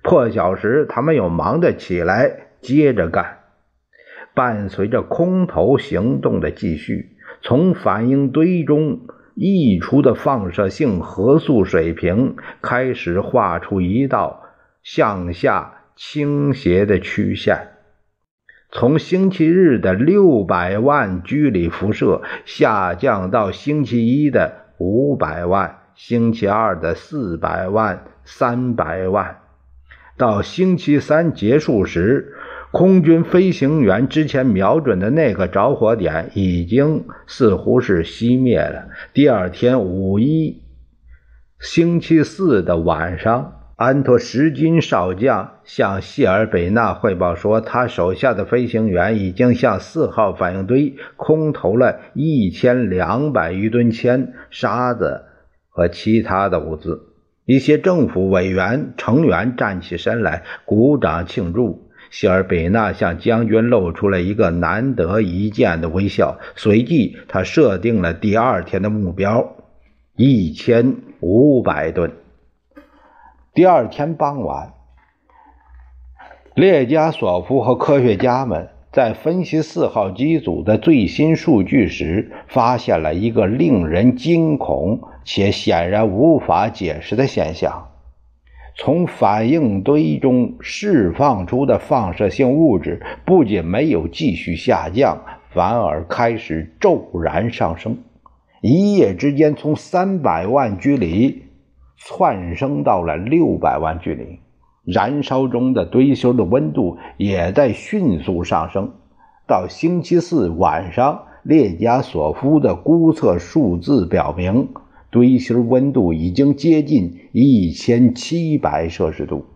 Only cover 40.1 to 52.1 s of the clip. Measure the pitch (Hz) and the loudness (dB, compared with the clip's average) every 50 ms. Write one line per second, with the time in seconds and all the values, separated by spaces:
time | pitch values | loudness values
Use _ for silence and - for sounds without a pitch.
40.1 | 98 104 117 147 156 160 156 143 - - - - - - - _ _ _ _ - | 0 0 2 2 0 0 -2 -4 -6 -12 -20 -20 -20 -20 -20 _ _ _ _ -20
41.1 | - _ _ _ - - _ _ _ _ - - - 165 165 170 170 165 - - | -20 _ _ _ -20 -20 _ _ _ _ -16 -2 0 2 2 2 2 -2 0 2
42.1 | 160 160 147 151 - - 190 170 120 98 85 85 87 82 82 85 80 76 80 87 | 2 2 2 0 -2 -2 0 2 2 2 2 0 0 0 2 0 0 0 -2 -6
43.1 | 87 82 - 113 117 127 143 - - - - - - - 110 131 135 143 131 127 | -6 -2 0 0 0 0 -2 -8 -16 -20 -20 -20 -6 -2 0 0 2 0 2 4
44.1 | 123 117 - - - 120 151 160 139 127 156 160 165 165 147 - - 101 87 92 | 2 2 2 -2 -2 0 0 0 0 0 0 2 2 2 0 0 0 0 0 -2
45.1 | 92 90 113 131 117 95 92 - - _ _ - - - 120 98 98 95 - - | -2 -2 0 0 0 0 -4 -8 -16 _ _ -12 -2 -2 -2 0 0 -4 -8 -8
46.1 | - - 131 95 92 104 110 107 - 90 85 87 104 120 120 101 87 - - 110 | -2 0 2 2 4 2 0 0 0 -2 0 0 2 2 0 0 -2 -2 -2 -2
47.1 | 92 87 90 87 85 85 - 104 107 113 110 - - 123 127 113 - - 87 92 | 0 0 -2 -2 -2 -2 0 0 0 0 0 -2 -2 -2 -2 -2 -2 -2 -2 -2
48.1 | 92 - - 131 113 95 98 - 120 123 127 110 - 113 110 107 90 87 87 104 | -2 0 -2 -2 0 -2 -2 -2 -2 -2 -2 -2 -2 -2 -2 0 0 0 0 0
49.1 | 113 107 98 92 90 - 123 123 120 123 131 120 98 95 - - - 165 143 101 | 0 -2 -2 -4 -2 0 2 2 2 2 2 0 0 -2 -6 -8 -4 -2 -2 -2
50.1 | - 113 110 95 92 - 98 87 92 98 95 95 123 139 147 139 139 - - - | 0 0 0 -2 0 -2 -4 -4 -2 -6 -4 0 0 0 0 0 -4 -10 -20 -20
51.1 | _ - - - 156 160 156 156 - - - 90 104 120 127 110 - - - - | _ -8 0 0 0 2 0 -4 -4 -2 -2 0 2 2 2 2 0 -4 -14 -12